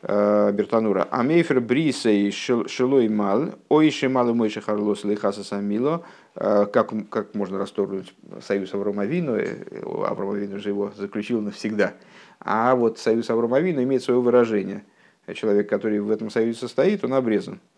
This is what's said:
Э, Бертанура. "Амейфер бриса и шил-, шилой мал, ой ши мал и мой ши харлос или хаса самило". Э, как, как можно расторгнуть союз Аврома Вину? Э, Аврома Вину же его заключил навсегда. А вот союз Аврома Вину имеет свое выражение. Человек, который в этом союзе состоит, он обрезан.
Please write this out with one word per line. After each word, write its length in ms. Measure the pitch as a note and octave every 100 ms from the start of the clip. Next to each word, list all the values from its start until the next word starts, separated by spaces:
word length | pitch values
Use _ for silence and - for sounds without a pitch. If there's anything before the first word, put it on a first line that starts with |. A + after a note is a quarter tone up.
Э, 500 | - G2+ G#2 G#2 G#2
Бертанура. 560 | G2+ G2+ A2+ A2+ F#2+ -
"Амейфер 500 | G#2+ B2 E3+ E3 C3
бриса 480 | A2+ B2 D#3+ B2 A#2
и 220 | G#2 G2+
шил-, 360 | G2 - A#2+ -
шилой 400 | - B2+ C#3 A#2
мал, 440 | G#2+ G2+ G#2 D3+ - _
ой 220 | D3+ D#3
ши 180 | C#3+ C3
мал 200 | C3 A#2+
и 40 |
мой 160 | A#2 A2
ши 100 | G#2+
харлос 460 | G#2 G#2 G#2 G2+ G#2
или 80 |
хаса 300 | G#2 G2+ G2+
самило". 600 | F#2+ G2+ G2+ G#2+ C3+ E3 - - _ -
Э, 300 | G#2 G#2 G#2
как, 260 | A#2+ G#2+ A2 G#2
как 260 | A2+ G2+ G#2
можно 240 | G2 F#2+
расторгнуть 540 | F#2+ - G2 G2 F#2 _ - -
союз 320 | - G2+ F#2
Аврома 320 | G2+ G2+ G2 G2+
Вину? 300 | E3+ D#3 G#2+
Э, 260 | - - - - - - G2
Аврома 260 | G#2 G2
Вину 240 | G2+ G2+ G2
же 120 | G#2
его 220 | G2+ G2+ G#2
заключил 440 | G2+ G#2+ G#2 A#2
навсегда. 520 | G#2 G2+ A2 G#2 F#2+ - - - - _
А 340 | - G#2+ A#2+
вот 240 | B2+ A#2 A2+
союз 320 | - A2+ A2+
Аврома 300 | A#2 A#2 B2+
Вину 240 | F3+ D3
имеет 180 | B2+ C3
свое 200 | A#2+ B2
выражение. 600 | B2 B2 A2+ G#2+ F#2+ G2+ - _ _ _ - -
Человек, 340 | A2 G2+ G#2
который 300 | G#2 A2 G#2
в 100 | G#2
этом 220 | G#2+ A2
союзе 280 | A#2 A2+ A#2
состоит, 440 | B2 - F3+ G#3
он 100 | B2+
обрезан. 460 | C3+ A#2+ G#2 F#2+ F#2+ _